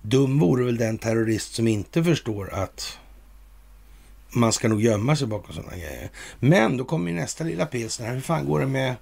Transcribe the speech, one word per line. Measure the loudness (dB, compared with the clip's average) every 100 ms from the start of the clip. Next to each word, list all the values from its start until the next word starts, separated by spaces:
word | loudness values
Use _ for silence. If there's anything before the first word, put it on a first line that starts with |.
dum | 2 2 4 4
vore | 4 2
väl | 2 0
den | 0 -2
terrorist | 0 0 2 0 -2
som | 0 2
inte | 2 0 0
förstår | 2 2 0 -6 -6
att | -4 -4 -6 -14 -14 -20 -20 -20 -20 -20 -20 -20 -20 -20 -20 -20 -20 -6
man | 0 2
ska | 2 0
nog | 2
gömma | 4 2 2 0
sig | 0
bakom | -4 -8
såna | -12 -12 -12
grejer. | -10 -10 -12 -14 -18 0
Men | 6 6 6 0
då |
kommer | -2 -2 -2
ju | -4
nästa | -6 -6
lilla | -6 -4 -4
pilsner | -4 -6 -6 -6
här. |
Hur | -6
fan | -2 -2 0
går | 0
det | 0
med | 0 -2 -4